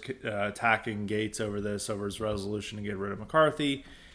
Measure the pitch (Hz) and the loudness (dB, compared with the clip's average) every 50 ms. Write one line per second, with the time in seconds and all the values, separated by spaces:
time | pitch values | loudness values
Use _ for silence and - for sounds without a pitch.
0 | - - 131 - - 117 104 101 101 104 104 - - 117 110 110 - 117 107 104 | -6 -8 -8 -6 -4 -4 -2 0 0 0 -2 2 4 4 4 4 4 -2 -2 -2
1 | 104 98 107 107 110 107 107 - 113 104 101 104 101 104 104 101 - - 110 98 | -2 0 0 0 0 0 -2 -2 -2 -2 -2 -2 -2 -2 -2 -2 -2 -2 -2 -2
2 | 104 101 95 - 110 107 107 101 95 101 104 104 98 - 110 104 104 104 101 95 | -2 -4 -4 -2 -2 0 0 0 -2 -2 -2 -4 -4 -6 -6 -6 -4 -4 -4 -2
3 | 98 101 98 101 107 - - 156 156 151 147 - 151 143 139 139 - - - - | -2 -4 -4 -6 -6 2 4 6 6 6 6 4 2 0 0 0 -4 -12 -18 -20
4 | - - - | -20 -20 -20